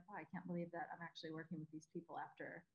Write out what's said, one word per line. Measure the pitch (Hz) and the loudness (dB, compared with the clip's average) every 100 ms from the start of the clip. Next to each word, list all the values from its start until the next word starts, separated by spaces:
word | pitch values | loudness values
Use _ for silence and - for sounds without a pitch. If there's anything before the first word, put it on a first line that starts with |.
| 175 | 0
"Wow, | 196 | -4
I | 160 | -2
can't | 175 175 | -2 2
believe | 175 170 | 4 4
that | 170 151 | 2 2
I'm | 170 | 0
actually | 165 - 160 | -2 -2 0
working | 160 160 165 | 0 2 0
with | 156 | 0
these | 156 - | -4 -2
people | 175 170 151 | -2 0 -2
after, | 160 - - 175 - | -2 -2 -2 -2 -8